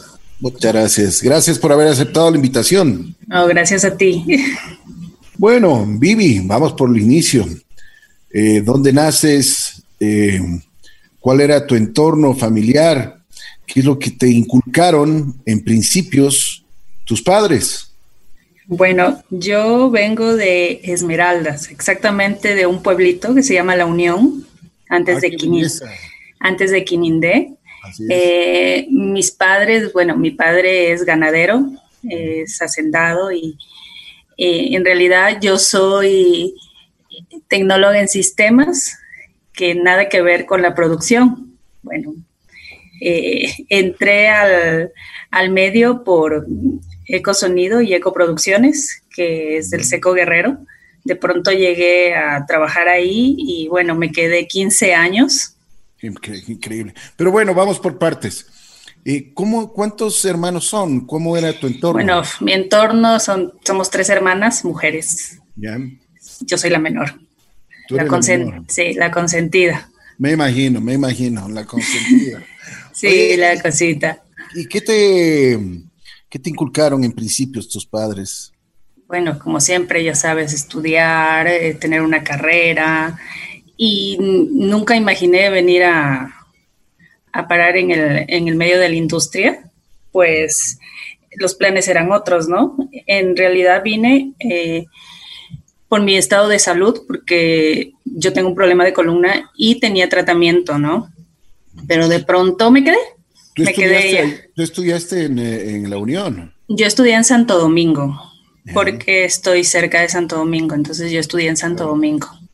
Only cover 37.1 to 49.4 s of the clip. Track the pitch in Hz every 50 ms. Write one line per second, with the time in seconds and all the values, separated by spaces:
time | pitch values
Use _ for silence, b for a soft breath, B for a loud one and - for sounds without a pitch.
37.1 | - - - _ - 311 - _ 202 196 196 190 190 190 196 202 208 208 202 190
38.1 | - 196 185 - - - 214 214 233 254 294 349 349 - - - - B B B
39.1 | B B B B B _ _ _ - - 185 175 175 175 175 180 180 190 202 196
40.1 | - 185 175 175 175 175 175 - 196 190 180 175 175 175 170 165 165 160 - -
41.1 | 233 240 254 247 247 - - - - _ _ _ _ - - - 165 160 - 151
42.1 | 160 165 170 _ _ _ _ B B B B B B B B B 175 - - 180
43.1 | 170 165 - 180 180 - - - - - - - 202 196 190 180 - - 196 202
44.1 | 202 208 208 214 214 208 202 196 185 175 170 165 165 160 170 175 B B B B
45.1 | B B B B - 185 190 185 190 190 190 196 196 233 233 240 247 240 - 196
46.1 | 180 165 156 151 156 151 - - - - - 131 - - - - - - - -
47.1 | 185 185 - 202 196 - 202 180 180 180 180 185 220 240 240 196 180 175 180 190
48.1 | 185 180 175 170 160 160 - 196 190 208 247 294 302 - - - - - _ _
49.1 | - - 175 170 165 160